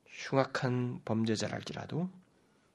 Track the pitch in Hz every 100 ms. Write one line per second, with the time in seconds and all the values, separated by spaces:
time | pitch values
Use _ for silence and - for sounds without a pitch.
0 | - - - 135 131 - 127 123 123 123
1 | - 110 113 107 104 104 - - - 147
2 | 185 - - _ _ _ _